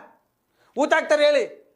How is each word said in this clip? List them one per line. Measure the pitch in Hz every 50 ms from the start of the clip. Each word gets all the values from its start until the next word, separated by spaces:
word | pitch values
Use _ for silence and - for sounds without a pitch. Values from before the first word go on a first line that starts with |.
| - - _ _ _ _ _ _ _ _ _ _ _ _ _
ಊತಾಕ್ತಾರೆ | 226 294 294 320 311 285 - 311 294 294
ಹೇಳಿ? | 294 294 269 214 - - - _ _ _